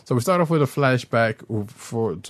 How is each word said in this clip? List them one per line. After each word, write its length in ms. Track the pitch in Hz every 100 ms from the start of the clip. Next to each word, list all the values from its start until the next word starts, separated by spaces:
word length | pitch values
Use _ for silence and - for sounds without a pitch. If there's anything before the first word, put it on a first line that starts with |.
So 140 | - 127
we 40 |
start 200 | 117 180
off 100 | 156
with 120 | 160
a 40 | 135
flashback 1040 | - 139 127 - 117 113 110 - 110 101
for, 480 | - - 117 110 85 -